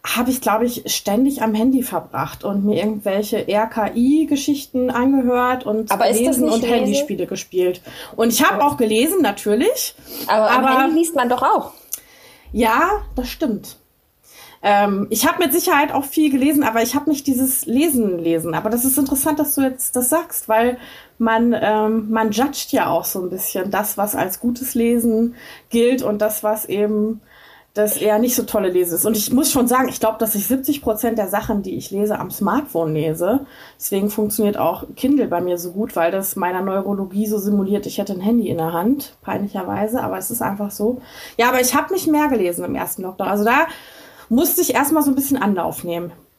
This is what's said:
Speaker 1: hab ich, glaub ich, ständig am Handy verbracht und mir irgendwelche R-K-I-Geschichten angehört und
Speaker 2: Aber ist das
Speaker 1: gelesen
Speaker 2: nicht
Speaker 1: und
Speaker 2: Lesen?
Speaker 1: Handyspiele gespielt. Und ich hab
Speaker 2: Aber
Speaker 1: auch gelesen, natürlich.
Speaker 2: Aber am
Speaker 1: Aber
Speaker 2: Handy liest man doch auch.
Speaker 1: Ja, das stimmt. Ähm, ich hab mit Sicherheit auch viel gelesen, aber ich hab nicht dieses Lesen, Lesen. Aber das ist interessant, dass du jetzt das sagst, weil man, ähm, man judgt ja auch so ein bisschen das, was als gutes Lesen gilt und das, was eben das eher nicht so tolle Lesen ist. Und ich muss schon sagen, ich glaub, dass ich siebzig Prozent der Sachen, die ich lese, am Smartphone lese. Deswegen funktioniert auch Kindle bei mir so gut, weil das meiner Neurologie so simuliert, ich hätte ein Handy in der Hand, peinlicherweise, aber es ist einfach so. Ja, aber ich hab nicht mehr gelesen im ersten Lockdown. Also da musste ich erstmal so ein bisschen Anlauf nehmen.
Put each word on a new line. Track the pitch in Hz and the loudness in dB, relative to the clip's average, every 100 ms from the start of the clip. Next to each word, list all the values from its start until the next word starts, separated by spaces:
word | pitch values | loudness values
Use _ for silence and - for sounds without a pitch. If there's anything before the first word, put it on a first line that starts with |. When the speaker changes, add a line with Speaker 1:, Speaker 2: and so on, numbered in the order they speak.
| - 233 | -4 -2
Speaker 1:
hab | 247 | 0
ich, | 254 | 0
glaub | 220 214 | 0 2
ich, | 240 - - | 0 -2 -6
ständig | - - 208 269 277 | -4 0 2 2 2
am | 220 | 0
Handy | 214 247 262 | 2 2 2
verbracht | - 175 - - 156 - 202 | 0 -4 -6 -6 -6 -6 -4
und | 202 | 0
mir | 202 185 | 2 2
irgendwelche | 214 214 208 196 208 214 - | 0 -2 -2 -2 -2 -2 0
R-K-I-Geschichten | 202 220 233 208 - 247 302 311 277 285 277 - 254 254 | 0 0 -2 -2 2 4 4 2 0 0 -2 -2 -2 0
angehört | 247 262 277 247 247 247 254 - | 2 4 4 2 2 2 0 -2
und | 220 220 | -2 -2
Speaker 2:
Aber | 196 190 | 0 2
ist | 214 | 4
das | 247 254 | 2 2
Speaker 1:
gelesen | - | 2
Speaker 2:
nicht | |
Speaker 1:
und | 226 | 2
Speaker 2:
Lesen? | 233 233 | 2 2
Speaker 1:
Handyspiele | 208 277 294 180 175 | 2 0 0 -4 -4
gespielt. | 190 - 180 180 180 - - - - | -6 -4 0 0 0 -10 -18 -12 0
Und | 233 | 2
ich | 233 | 4
hab | 262 | 2
Speaker 2:
Aber | - 285 | 4 0
Speaker 1:
auch | 277 | 2
gelesen, | 220 220 294 381 | 2 4 2 2
natürlich. | 240 196 208 214 381 - - - - - - | 0 0 0 2 2 0 -6 -10 -18 -12 0
Speaker 2:
Aber | 214 214 | 2 4
am | 254 262 | 4 4
Speaker 1:
Aber | 262 | 2
Speaker 2:
Handy | 269 320 | 2 2
liest | 330 277 | 2 0
man | 240 | 0
doch | 247 | 0
auch. | 294 392 - - - - - - - - - | 2 0 -2 -16 -16 -16 -16 -20 -20 -20 -8
Speaker 1:
Ja, | 202 226 240 349 415 - - | 0 2 2 2 0 -4 -8
das | 240 | -8
stimmt. | - 302 196 - - _ _ _ _ _ - - - | -4 -4 -4 -8 -20 _ _ _ _ _ -20 -20 -4
Ähm, | 202 202 208 196 196 | 2 4 4 0 -2
ich | 226 294 | 0 0
hab | 339 | 2
mit | 339 | 0
Sicherheit | 339 370 294 294 | 0 2 2 2
auch | - 277 | -2 -2
viel | - 302 | 0 2
gelesen, | 262 277 294 | 4 2 2
aber | 233 226 | 2 0
ich | 240 277 | 0 0
hab | 285 | 0
nicht | 285 - | -2 0
dieses | 247 262 - - | 0 0 -2 0
Lesen, | 240 330 254 214 175 | 2 2 2 0 0
Lesen. | 165 165 165 156 | 0 0 0 -2
Aber | 208 | 0
das | 240 262 | 0 0
ist | 262 | 0
interessant, | 277 277 320 302 | 0 0 0 0
dass | 302 - | 0 0
du | |
jetzt | 262 262 - 247 | 0 -2 -4 -2
das | 247 | 0
sagst, | 311 339 - - | 0 -2 -10 0
weil | 220 240 254 - - - _ | 2 2 -2 -12 -20 -20 _
man, | 226 226 233 226 | 0 2 2 2
ähm, | 202 214 214 220 214 | 2 2 2 0 0
man | 220 220 | 0 0
judgt | 208 285 285 - | 0 -2 -2 -2
ja | 247 170 | 0 0
auch | 170 - | 0 -2
so | 196 | -6
ein | 180 | -6
bisschen | 185 - 196 190 | -6 -6 -4 -2
das, | 196 208 - | -2 -2 -2
was | 208 - | -2 -2
als | 185 - | -4 -2
gutes | 240 240 - | -4 -4 -4
Lesen | 240 233 240 233 220 233 240 - - _ | 0 2 4 2 2 0 -2 -20 -20 _
gilt | 233 240 254 | 2 4 2
und | - 208 | 0 0
das, | 214 214 | 0 0
was | 214 214 - | -2 -2 -2
eben | 202 208 214 214 226 _ - - - _ - | 0 0 2 0 -4 _ -20 -20 -20 _ -2
das | 208 208 | 0 2
eher | 208 214 | 2 2
nicht | 240 247 | 2 0
so | |
tolle | - 214 190 | 0 0 2
Lesen | 180 175 165 | 2 0 0
ist. | 208 | 0
Und | 214 | 0
ich | 202 | 2
muss | 240 320 | 2 2
schon | 277 240 | 2 2
sagen, | 254 262 | 2 0
ich | - | 0
glaub, | 220 220 | -2 0
dass | 220 | -2
ich | 208 202 | -2 0
siebzig | 262 262 294 | -2 0 -2
Prozent | - 214 233 226 | -2 -2 0 0
der | 185 | -2
Sachen, | 202 220 214 | -2 -2 -4
die | 190 175 | -2 -8
ich | - | -6
lese, | 196 208 208 | -2 -2 -2
am | - | -6
Smartphone | - - 233 294 165 160 156 | -4 0 0 -2 -2 0 0
lese. | 160 160 180 262 277 - - _ | -2 0 0 0 -4 -18 -20 _
Deswegen | - 196 208 | -4 -2 -2
funktioniert | 208 214 - 208 202 | -2 -2 0 0 2
auch | 156 175 - - | -2 -2 -10 -4
Kindle | 262 285 208 | 0 2 2
bei | 175 | -2
mir | 180 175 | -2 -2
so | 175 | -4
gut, | 185 226 180 | -6 -4 0
weil | 170 | 0
das | 196 196 - | 0 -4 -4
meiner | 175 185 | -4 -2
Neurologie | 190 190 190 202 190 196 214 | -2 -2 -2 -4 -4 -2 -2
so | 208 | 0
simuliert, | 196 208 190 208 170 | 0 0 2 -2 -2
ich | - | -6
hätte | 196 | -4
ein | 185 | -2
Handy | 196 233 214 | 2 2 2
in | 170 | -2
der | 165 | -2
Hand, | 170 202 277 - _ | 0 0 0 -4 _
peinlicherweise, | - 196 202 202 185 202 214 247 | -8 -4 -4 -4 -4 -2 -2 -2
aber | 208 190 | -4 -6
es | - | -6
ist | - | -4
einfach | 202 202 202 | -4 -4 -6
so. | - 208 254 - - - - | -2 -2 -2 -10 -20 -8 0
Ja, | 233 | 2
aber | 262 | 4
ich | 247 285 | 2 2
hab | 294 | 0
nicht | 370 330 | -2 2
mehr | 302 302 | 2 2
gelesen | 240 175 175 180 | 2 0 -2 -6
im | |
ersten | - - - | -6 -6 -8
Lockdown. | 185 185 190 | -10 -6 -2
Also | 208 214 | 2 2
da | 269 330 - - - - - - | 2 0 -4 -18 -20 -20 -20 0
musste | 233 349 - | 2 2 0
ich | 330 | 0
erstmal | 240 285 311 | 2 2 2
so | 285 | 2
ein | 262 | 0
bisschen | 269 277 | 0 0
Anlauf | 208 185 170 156 | 0 0 -2 -6
nehmen. | 175 170 175 - _ | -6 -6 -6 -12 _